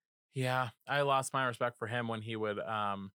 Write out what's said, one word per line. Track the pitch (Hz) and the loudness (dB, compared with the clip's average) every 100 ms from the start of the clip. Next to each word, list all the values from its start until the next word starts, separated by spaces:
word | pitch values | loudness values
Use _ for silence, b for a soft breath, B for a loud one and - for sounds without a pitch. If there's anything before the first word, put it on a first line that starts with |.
| _ _ _ | _ _ _
Yeah, | 135 127 127 123 - - | -4 0 0 -2 -6 -2
I | 143 | 2
lost | 143 135 131 | 4 4 2
my | 135 131 | 0 0
respect | 117 123 - | 0 -2 -2
for | 107 | -4
him | 120 117 | -2 -2
when | 113 | -4
he | 110 113 | -4 -2
would, | 107 101 | -2 -2
um, | - 110 104 98 98 | -2 0 0 -2 -6